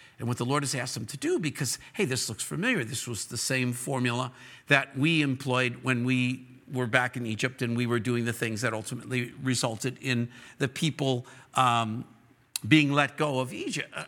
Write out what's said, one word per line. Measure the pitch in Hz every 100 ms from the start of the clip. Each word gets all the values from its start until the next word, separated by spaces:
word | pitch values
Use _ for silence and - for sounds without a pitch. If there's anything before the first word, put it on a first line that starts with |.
| - -
in | 117
what | 120
the | 123
Lord | 143
has | 135 131
asked | 127 123
him | 107
to | 139
do | 311 339
because, | 156 - 131 - -
hey, | - 147
this | 131 -
looks | -
familiar. | - 147 240 202
This | 113 127 123
was | 104 -
the | 123
same | - 131 123
formula | 123 151 131 123 120 127 - - - -
that | 139 131 135
we | 160 160
employed | 143 127 131 123 123 123
when | 127 120
we | 127 127 123 131 - - -
were | 127 120
back | 127 123 123
in | 117
Egypt | 110 127 131
and | 120 117
we | 117
were | 120
doing | 120 120 117
the |
things | 113 117 110
that | 120 110
ultimately | - 120 120 127 117 -
resulted | 131 120 123 113 127 -
in | 135 120 117 - - -
the | 131
people, | - 160 - 135 123 - - - -
um, | 127 117 110 113 - - - _ _ - 107
being | 156 143
let | 143 135 -
go | 151 131
of | 127
Egypt, | - 370 160 - -